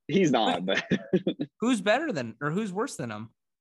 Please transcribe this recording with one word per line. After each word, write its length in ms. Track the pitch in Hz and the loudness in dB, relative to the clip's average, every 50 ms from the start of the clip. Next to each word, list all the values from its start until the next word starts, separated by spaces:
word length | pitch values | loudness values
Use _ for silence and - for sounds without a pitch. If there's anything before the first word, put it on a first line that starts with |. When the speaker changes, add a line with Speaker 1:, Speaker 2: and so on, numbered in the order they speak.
| _ | _
Speaker 1:
he's 240 | - 147 185 185 151 | 0 2 4 4 6
not, 340 | 127 120 107 95 87 87 90 | 4 4 4 2 0 0 0
but 160 | 92 95 - - - 113 - - - - 180 | 0 0 0 0 0 -2 -2 0 0 -2 0
<laughs> 380 | - - - - - - _ _ | 0 -2 -4 -4 -6 -10 _ _
Speaker 2:
Who's 200 | 214 247 262 208 | 0 0 0 2
better 300 | 180 208 220 262 339 311 208 | 2 2 2 2 2 -2 -4
than, 220 | 143 120 110 110 - | -4 -4 -6 -6 -6
or 120 | 143 147 | -4 -2
who's 200 | 160 202 226 202 | -2 -2 -2 -2
worse 240 | 175 196 240 277 - | -4 -4 -4 -4 -6
than 140 | - 139 117 | -8 -8 -8
him? 180 | 107 104 117 120 _ _ _ _ _ _ | -8 -8 -10 -14 _ _ _ _ _ _